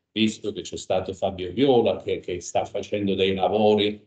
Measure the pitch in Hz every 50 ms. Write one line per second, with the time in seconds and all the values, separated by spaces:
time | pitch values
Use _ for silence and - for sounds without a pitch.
0 | _ _ _ 107 110 107 - - - 104 - 90 85 - 90 - - - 95 92
1 | 95 - 95 - - 95 90 90 90 90 90 113 139 143 127 117 107 101 90 -
2 | - 101 92 85 - - 90 90 - - - 95 95 - - 101 95 - 104 104
3 | 101 98 95 92 95 95 95 92 92 92 101 110 107 107 107 107 101 107 104 -
4 | -